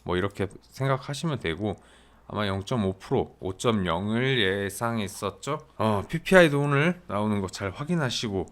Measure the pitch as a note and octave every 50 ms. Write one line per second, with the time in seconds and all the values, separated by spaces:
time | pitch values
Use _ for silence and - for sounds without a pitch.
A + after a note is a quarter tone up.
0 | _ - F2 F2+ F#2+ G2 - - G2 F#2 - - - - - - C3 C3+ C3+ C3
1 | - - C#3+ C#3 - E3 C#3+ A#2+ - B2 - F2+ G#2+ G#2 F2 - - - - -
2 | - - - - - - G2 G2+ G#2 G2 F#2+ G2 F#2 - C3 A#2 G2+ F#2+ F#2+ -
3 | - - C#3 A2+ E2+ - - - - F#2 F#2+ - - B2 A2 G#2 F2+ F2 E2 F2
4 | G2 G#2 A2 A#2 B2+ C3+ C3+ A#2+ G2+ F#2 F#2+ G2+ G2+ F#2+ - - A#2+ A#2 A#2 A2
5 | G2+ F#2 - - G#2+ G2 - - - C#3 D3 D3 - - - - G#2 A2 G#2+ G2
6 | - - - E3 - - F#3+ F#3 F3 D3+ C#3+ C#3+ C#3+ D3 C#3+ C#3 D3 F3 F3+ -
7 | - - G2 G#2 G#2 G#2+ G#2 G2+ F#2+ F#2 - - G2+ G2 F#2 - C#3+ D3+ F3+ E3
8 | C#3+ A#2+ - - - A2 G2 F#2 D#2+ -